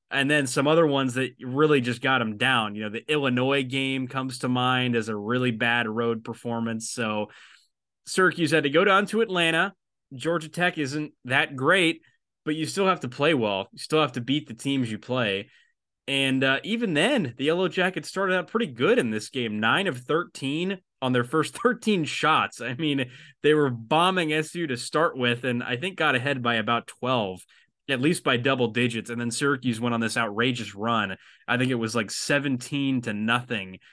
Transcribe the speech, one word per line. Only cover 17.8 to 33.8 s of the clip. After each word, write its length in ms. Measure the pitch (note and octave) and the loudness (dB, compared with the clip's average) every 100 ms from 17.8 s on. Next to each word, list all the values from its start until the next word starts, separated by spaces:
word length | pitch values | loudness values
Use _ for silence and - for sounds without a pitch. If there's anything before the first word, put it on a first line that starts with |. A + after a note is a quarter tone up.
| F#3 F3 D3+ | -2 -2 -8
started 260 | - G3 F#3 | -4 0 0
out 140 | E3+ | -2
pretty 180 | A3+ A3 | -4 -4
good 320 | A#2 D3 F#3 | 0 2 2
in 100 | B2 | 2
this 200 | A2 - | -2 -6
game, 300 | C3 A#2 G#2+ | -6 -4 0
nine 280 | A2+ C#3+ G3 | 2 2 0
of 140 | B2+ | -4
thirteen 760 | B2 D#3 F3 - C3+ D3+ F#3 F#3+ _ - | -2 -2 -2 -6 -6 -4 -4 -8 _ -6
on 100 | C3 | 0
their 120 | B2+ | 0
first 340 | A#2+ D#3+ D3+ - | 2 0 0 0
<laughs> 60 | |
thirteen 420 | B3 A#3+ - G3+ C#3+ | 0 0 0 0 0
shots. 560 | - D#3 D3+ G2 - | 0 2 2 2 -4
I 140 | A2+ B2+ | -8 -4
mean, 340 | D#3+ C#3 B2+ - - _ | -2 -2 -2 -8 -20 _
they 140 | D3 D3+ | 4 4
were 160 | C#3+ | 4
bombing 600 | A#2+ A2+ D#3 F3+ F#3 D#3+ | 0 0 4 4 2 0
S 220 | D#3 D#3 | 0 -2
U 140 | F3 E3+ | -4 -4
to 100 | - | -4
start 400 | - D3+ E3 C3 | -2 0 0 2
with, 260 | B2 A#2+ | 0 0
and 200 | B2+ A#2+ | -2 -2
I 120 | - B2 | -2 -4
think 200 | F3 F#3 | -4 0
got 180 | D#3 | 2
ahead 300 | B2+ C3+ C3+ | 2 0 -2
by 120 | A#2+ A#2 | 0 0
about 300 | G#2+ A#2 - | 2 -2 -2
twelve. 580 | - A#2+ B2+ G2+ F2+ - _ _ _ - | -6 -2 0 0 -6 -14 _ _ _ -6
At 120 | C3 | 0
least 220 | C#3+ F3 | 2 2
by 140 | D3 B2 | 2 2
double 320 | B2+ C3 A#2 | 2 2 0
digits. 400 | A2 B2 A2+ G2+ | 2 0 0 -6
And 100 | A#2+ | -6
then 120 | A#2+ | -4
Syracuse 480 | A2+ C#3+ C#3 B2+ A2 | -2 0 0 -2 -2
went 140 | A#2+ | 0
on 60 | A#2 | 0
this 180 | A2+ B2 | 0 0
outrageous 560 | A2+ G#2 B2 B2+ G2+ | -2 0 0 0 -6
run. 440 | G2 A2+ A2+ G2 F#2+ - - - | -6 -2 0 0 -6 -14 -12 -4
I 100 | A#2+ | 0
think 140 | B2+ | 0
it 40 | B2 | -2
was, 200 | A2+ A2+ | -2 -2
like, 160 | G#2 | -4
seventeen 920 | - - C#3+ C#3 B2+ - C#3+ C#3 C3 | -4 -2 -2 0 -4 -4 -4 -2 -2
to 120 | B2 | -2
nothing 640 | G#2 A2 A#2+ B2 A2+ F#2 F#2 | -4 0 0 -2 -6 -8 -14